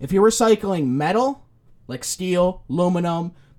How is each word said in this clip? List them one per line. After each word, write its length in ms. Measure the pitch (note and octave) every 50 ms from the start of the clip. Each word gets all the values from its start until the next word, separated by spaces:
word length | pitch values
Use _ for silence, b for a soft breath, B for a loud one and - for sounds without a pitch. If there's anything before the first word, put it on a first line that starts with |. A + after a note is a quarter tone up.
If 100 | C3+ C3+
you're 160 | F#3 F#3+ G#3
recycling 600 | A3+ A3 - A#3 A3+ G#3+ G#3+ G#3 G3 F#3+ E3+ C#3+
metal, 580 | B2+ B2+ C#3 D3 E3 F#3+ A3+ B3+ C#4 C#4 - - _ _ _ _ _ - - -
like 160 | - B2+ B2+ -
steel, 600 | - - - F#3 F#3 F3+ F3 F3+ F3+ F#3 - - -
aluminum, 640 | B2+ E3+ F3+ F3+ F3+ F3 F3 E3+ E3+ E3+ E3+ F3 b b b b b